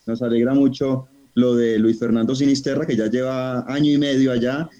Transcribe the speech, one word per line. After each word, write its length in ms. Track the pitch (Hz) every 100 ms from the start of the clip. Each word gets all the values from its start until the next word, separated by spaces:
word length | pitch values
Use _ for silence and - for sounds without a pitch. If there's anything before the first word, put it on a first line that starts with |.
| -
Nos 160 | 117
alegra 320 | 123 117 123
mucho 540 | 139 135 135 135 131 - _ _
lo 220 | - 123 120
de 220 | 117 110
Luis 200 | 113 110
Fernando 360 | 117 113 120
Sinisterra, 520 | 135 139 135 143 139 160
que 100 | 117
ya 120 | 110
lleva 580 | 123 127 131 127 123 123
año 220 | 139 151
y 60 | 143
medio 340 | 143 135 131
allá 340 | 120 123 139 165